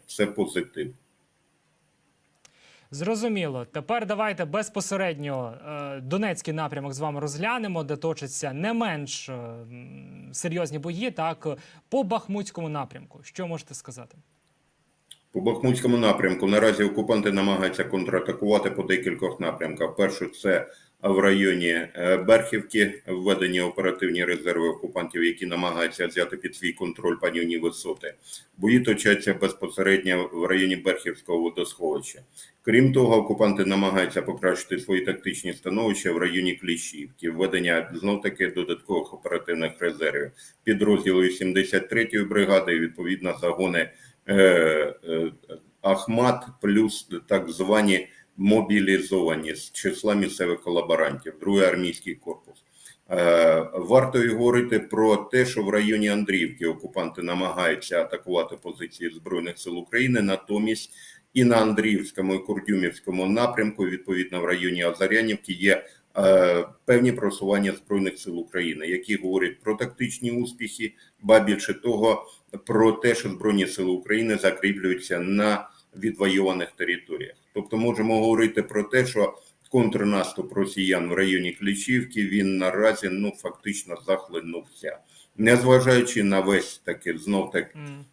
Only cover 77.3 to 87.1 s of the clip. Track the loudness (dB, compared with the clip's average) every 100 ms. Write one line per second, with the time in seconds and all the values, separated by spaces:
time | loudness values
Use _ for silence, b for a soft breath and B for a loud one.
77.3 | -16 _ -10 -4 -2 0 0 2 2 4
78.3 | 4 2 0 -2 -2 0 0 2 0 0
79.3 | B B _ -2 2 2 2 2 0 -2
80.3 | -6 -6 -2 -2 -2 0 0 0 0 2
81.3 | 0 -2 -4 -4 -4 0 -2 -2 -4 0
82.3 | 2 2 0 0 2 2 2 -4 -2 -4
83.3 | -6 -12 -10 -8 -8 -8 -8 -2 -2 -4
84.3 | -10 -8 -12 -14 -14 -12 -12 _ b b
85.3 | 2 6 6 8 6 6 4 2 0 2
86.3 | 2 2 0 0 -10 -10 -8 -8